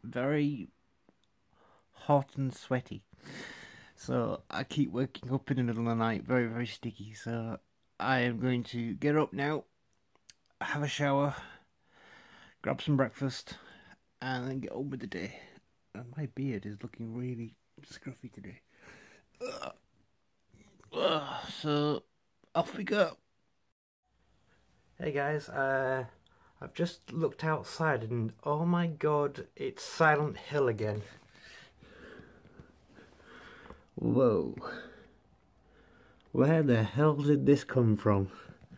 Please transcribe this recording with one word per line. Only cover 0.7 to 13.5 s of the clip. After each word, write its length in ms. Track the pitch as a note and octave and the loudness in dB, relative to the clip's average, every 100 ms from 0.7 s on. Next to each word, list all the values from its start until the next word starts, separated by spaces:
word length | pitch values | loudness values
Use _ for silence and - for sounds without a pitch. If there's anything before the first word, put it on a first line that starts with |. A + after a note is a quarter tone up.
| _ _ _ _ _ _ _ _ _ _ _ _ | _ _ _ _ _ _ _ _ _ _ _ _
hot 400 | _ - C#3+ C#3 - | _ 2 2 2 -4
and 180 | C3+ | -4
sweaty. 500 | B2 - B2+ - G2+ - - - C3+ - - - - - - | -6 -2 -2 -2 -12 -16 -20 -18 -14 -14 -16 -18 -20 -20 -14
So 480 | - B2 A2+ - - | -4 0 0 -2 -6
I 140 | - | -8
keep 280 | - - C#3 | -4 0 0
waking 420 | G2+ B2+ - B2 | 0 -2 -4 -4
up 160 | C3 - | -4 0
in 80 | C3 | 0
the 60 | |
middle 200 | A#2+ A#2 | 0 0
of 140 | A#2 A#2 | 0 2
the 60 | |
night, 200 | A2+ G#2+ | 0 0
very, 240 | - B2+ A#2 | 0 2 2
very 200 | A2+ A#2+ | -2 -6
sticky. 460 | - A#2+ G#2+ G#2+ | -6 -10 -10 -14
So 440 | A2 - A#2 A2+ A2+ _ _ _ - | -12 -6 -6 -4 -8 _ _ _ -6
I 200 | A2+ C3 | 0 2
am 200 | B2 A#2 | 2 0
going 240 | B2+ B2 A#2 | 0 0 -2
to 280 | A#2+ A#2 | -4 -4
get 240 | G2+ C#3+ D3+ | -2 2 2
up 160 | D3+ | 2
now, 320 | - C#3+ D3+ - _ _ _ _ _ - - _ - | 0 -2 -2 -6 _ _ _ _ _ -20 -20 _ -10
have 220 | - D3 | -6 -2
a 40 | D3 | -2
shower, 460 | - C#3+ C#3 C#3+ C3+ - - _ _ _ _ - - - - - _ | 0 2 4 2 -2 -10 -20 _ _ _ _ -20 -20 -20 -20 -20 _
grab 200 | - C3 | -4 -2
some 160 | - C#3+ | 2 2
breakfast, 580 | B2+ - C#3 - - | 2 0 -6 -6 -10